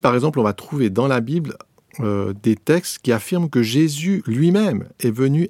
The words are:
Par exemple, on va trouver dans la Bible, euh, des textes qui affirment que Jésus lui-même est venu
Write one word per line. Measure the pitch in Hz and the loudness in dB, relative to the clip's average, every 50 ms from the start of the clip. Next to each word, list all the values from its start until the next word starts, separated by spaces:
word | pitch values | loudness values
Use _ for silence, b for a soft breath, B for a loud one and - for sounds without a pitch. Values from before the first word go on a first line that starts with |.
Par | - 127 123 | 0 2 2
exemple, | 123 127 156 147 139 | 2 2 0 0 2
on | 110 | 0
va | 104 | 0
trouver | 98 - - - 151 143 127 104 | 0 -4 -8 -8 -4 0 0 0
dans | 95 117 127 139 | 0 0 0 0
la | 131 123 | 0 0
Bible, | 113 123 156 175 156 131 - - - _ _ _ _ _ - - | -2 -2 -4 -4 -4 -6 -10 -14 -18 _ _ _ _ _ -10 -6
euh, | 120 104 101 101 98 98 98 101 | -4 -2 -2 -2 -4 -4 -6 -2
des | - 117 110 | 0 0 0
textes | - - - 156 180 - - - - | 0 2 0 0 0 0 -4 -10 -6
qui | - 123 | -2 0
affirment | 117 110 - - 185 175 170 151 | 0 0 -2 -4 -2 -2 -2 0
que | - 127 | 0 0
Jésus | 117 110 120 143 160 156 143 147 160 190 196 180 - | 0 2 2 2 2 0 0 -2 -2 -2 -2 -2 -2
lui-même | - 110 131 156 175 185 208 220 190 127 95 - - - - | -2 0 2 2 4 4 4 2 0 0 -2 -4 -8 -8 -4
est | - 120 | -2 -2
venu | 110 120 135 135 143 156 170 | 0 2 2 2 2 2 0